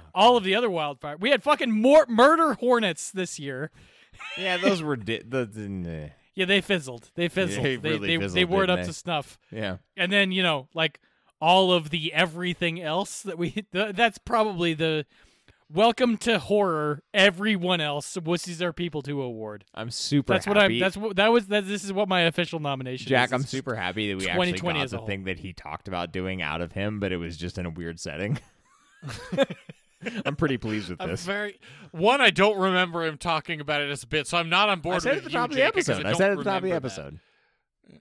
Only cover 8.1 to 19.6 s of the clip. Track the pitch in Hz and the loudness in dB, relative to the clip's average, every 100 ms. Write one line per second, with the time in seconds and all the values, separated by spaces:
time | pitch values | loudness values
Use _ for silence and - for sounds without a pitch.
8.1 | 165 196 180 175 190 185 180 180 - 175 | 0 0 0 2 2 2 0 -2 -8 -6
9.1 | 156 - - _ 110 101 95 _ 196 180 | -6 -6 -18 _ -6 -6 -6 _ -4 0
10.1 | 202 190 185 175 147 131 165 160 - _ | 2 2 2 0 0 -4 -4 -4 -4 _
11.1 | _ _ - 160 190 185 175 151 165 160 | _ _ -2 6 6 6 4 2 -4 -2
12.1 | 151 175 165 180 170 170 170 156 170 196 | 0 0 0 -4 0 -2 -2 -2 -2 -2
13.1 | - 190 165 170 214 - 180 214 190 233 | -8 -10 -4 -4 -4 -6 -2 -2 2 0
14.1 | - - 233 214 175 170 156 160 156 147 | 0 -2 0 0 0 0 0 0 -2 -6
15.1 | _ _ _ _ _ _ 156 226 233 247 | _ _ _ _ _ _ 2 2 4 0
16.1 | 220 233 214 - 208 196 156 151 147 _ | 0 0 0 2 2 2 0 -2 -4 _
17.1 | 202 202 175 214 196 180 175 151 147 - | 4 4 4 0 0 0 0 -2 -4 -6
18.1 | 190 160 175 180 165 175 165 175 151 135 | -8 -2 -2 -2 -6 -6 -4 -6 -6 -6
19.1 | 143 127 110 107 104 | -6 -6 -8 -10 -12